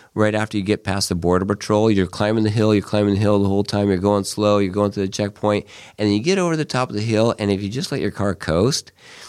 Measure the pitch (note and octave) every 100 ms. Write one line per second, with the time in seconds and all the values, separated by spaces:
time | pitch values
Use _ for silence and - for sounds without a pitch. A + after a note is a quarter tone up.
0 | - G#2+ G#2+ G#2+ G#2+ G#2 F#2+ G#2 - G2
1 | - F2 F2 F2+ F#2+ G2+ - G#2+ A2 G2+
2 | F2+ - G#2+ A2+ G#2+ A2 G#2+ G#2 - G#2+
3 | G#2 G2 G#2+ G2+ G2 G2 G2+ G#2 G2+ F#2
4 | G2+ G2+ G2 - G#2 G#2 G2 F#2+ G2+ G2+
5 | F#2+ - G#2 - G#2 G#2 - - - -
6 | G#2 G#2 C#3+ G3 F3 D#3+ D3 C3 B2+ G#2
7 | A2+ G#2+ A2+ - G#2 G2 G2+ B2 F#3 C#3
8 | F#2+ - G2+ F2+ - D#2+ A2 - - _
9 | - -